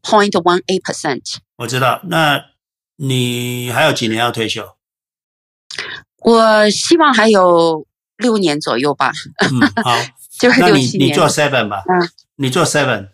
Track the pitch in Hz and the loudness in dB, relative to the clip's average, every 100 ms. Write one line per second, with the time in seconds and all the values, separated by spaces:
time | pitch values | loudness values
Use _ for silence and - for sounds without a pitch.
0 | - 214 202 190 170 175 - 190 - - | 2 2 2 0 0 -2 -2 -6 -6 -8
1 | 156 123 - - _ _ 117 131 127 - | -6 -8 -10 -16 _ _ -8 -2 -2 -2
2 | 180 165 151 139 - _ _ _ _ _ | -4 0 0 -2 -6 _ _ _ _ _
3 | 135 127 123 120 123 123 123 120 156 - | -4 -2 -2 -4 -6 -8 -6 0 0 0
4 | 113 110 120 120 107 110 101 _ _ _ | -4 -2 -2 -2 -6 -6 -12 _ _ _
5 | _ _ _ _ _ _ _ - - - | _ _ _ _ _ _ _ -14 -14 -16
6 | _ _ 226 226 226 214 208 202 - 339 | _ _ 2 4 4 4 2 0 2 4
7 | 302 226 226 202 180 170 165 160 - _ | 4 4 4 4 4 4 2 -2 -8 _
8 | _ _ 240 214 175 147 160 120 147 139 | _ _ -2 0 0 -2 -4 -2 -2 -2
9 | 131 - - - 180 127 190 - 160 120 | -4 -4 -16 -4 -2 0 0 0 -2 -2
10 | 123 _ - - 247 - 180 147 123 - | -4 _ -20 0 2 4 4 4 0 0
11 | 139 - 151 156 143 135 107 101 95 180 | 0 2 0 0 0 0 -2 -6 -2 -2
12 | 170 _ _ - 135 131 151 151 135 107 | -2 _ _ -6 -2 0 0 0 0 -4
13 | 98 | -8